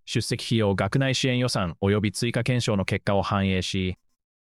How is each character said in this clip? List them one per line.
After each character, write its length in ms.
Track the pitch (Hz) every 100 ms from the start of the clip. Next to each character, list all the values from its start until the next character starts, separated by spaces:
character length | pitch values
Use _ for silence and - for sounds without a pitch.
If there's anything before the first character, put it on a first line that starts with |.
| -
出 140 | 123
席 240 | - 120
費 140 | - 117
用、 160 | 104
学 240 | 95 101 139
内 160 | 135
支 140 | 127 135
援 100 | 123
予 100 | 127
算 280 | 117 90 76
及 200 | 98 104
び 100 | 101
追 220 | - 120
加 100 | 120
検 180 | 117 123
証 160 | 117 101
の 80 |
結 200 | 92 101
果 100 | -
を 80 | 101
反 240 | 92 101 98
映 160 | 95
し、 360 | - 98 92 92 _ _ _ _